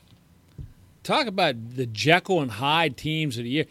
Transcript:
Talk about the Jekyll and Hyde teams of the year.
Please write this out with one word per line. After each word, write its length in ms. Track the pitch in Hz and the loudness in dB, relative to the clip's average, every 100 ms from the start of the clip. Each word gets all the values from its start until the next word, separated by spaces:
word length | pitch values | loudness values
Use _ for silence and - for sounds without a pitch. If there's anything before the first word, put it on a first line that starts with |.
| _ - _ _ _ - - - - _ | _ -20 _ _ _ -18 -18 -20 -20 _
Talk 260 | - 240 254 | 0 0 0
about 480 | 196 170 120 113 127 | 2 0 0 -6 -6
the 100 | 120 | -6
Jekyll 540 | 104 120 175 180 180 | 0 4 4 4 0
and 80 | 135 | 0
Hyde 460 | 101 139 160 165 123 | -2 0 2 2 -2
teams 420 | 151 156 156 117 | -4 -2 -2 -4
of 60 | |
the 60 | 120 | -2
year. 160 | 143 - | -2 -2